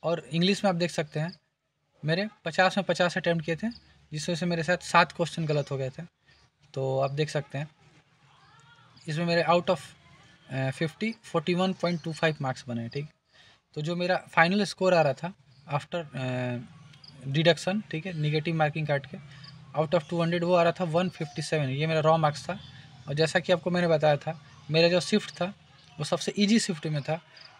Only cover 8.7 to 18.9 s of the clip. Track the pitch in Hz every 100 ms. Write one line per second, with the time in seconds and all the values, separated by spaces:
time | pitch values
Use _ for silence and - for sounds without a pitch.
8.7 | _ _ - - 156 170 170 156 175 175
9.7 | 175 - - _ - - _ - 131 135
10.7 | - 160 - 220 220 - 165 156 175 190
11.7 | 180 170 175 170 151 165 151 139 127 -
12.7 | 117 117 139 151 _ _ _ - _ _
13.7 | - 151 175 175 180 - - 175 202 196
14.7 | - 185 175 151 131 170 - _ _ -
15.7 | 143 - 175 156 135 127 127 123 123 -
16.7 | - - - - - 139 139 165 160 -
17.7 | 208 - 160 190 165 151 151 151 165 151
18.7 | 156 151